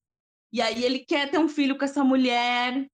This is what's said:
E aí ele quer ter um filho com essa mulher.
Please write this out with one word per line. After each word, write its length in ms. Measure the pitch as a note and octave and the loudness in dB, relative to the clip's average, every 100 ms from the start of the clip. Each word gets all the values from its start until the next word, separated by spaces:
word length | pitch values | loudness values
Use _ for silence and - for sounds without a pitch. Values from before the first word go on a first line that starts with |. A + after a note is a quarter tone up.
| _ _ _ _ _ | _ _ _ _ _
E 80 | A3+ | -4
aí 240 | A3+ A3+ | -2 -2
ele 160 | B3 C4 | -2 -2
quer 300 | - D4 C#4 | -2 -2 0
ter 80 | D4+ | 0
um 100 | D#4 | 0
filho 300 | D4 C4+ C4+ | 0 0 0
com 60 | |
essa 200 | C#4 C#4+ | -2 0
mulher. 800 | C4 C4 B3+ A#3+ A#3+ B3 B3 C4 C4+ | 2 4 2 2 0 0 -2 -4 -8